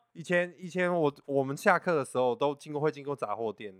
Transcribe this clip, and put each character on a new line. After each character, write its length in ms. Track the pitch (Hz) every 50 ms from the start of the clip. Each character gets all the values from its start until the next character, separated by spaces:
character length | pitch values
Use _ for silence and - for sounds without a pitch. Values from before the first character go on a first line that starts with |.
| _ _ -
以 100 | 170 156
前， 300 | - 180 175 175 180 160
以 100 | 139 185
前 260 | 175 165 180 180 175 180
我， 200 | 170 151 143 139 - -
我 180 | - 139 139 135
们 120 | 135 139
下 220 | 170 - 208 175 165
课 160 | - 185 165
的 80 | 147 131
时 140 | - -
候 180 | 127 127 123 120
都 180 | 113 143 147 143
经 180 | - - 151 147
过， 80 | 143
会 100 | 151 156
经 120 | 151 147 135
过 120 | 143 143
杂 200 | 135 120 104 101
货 180 | 107 117 107 101
店。 200 | - 110 101 95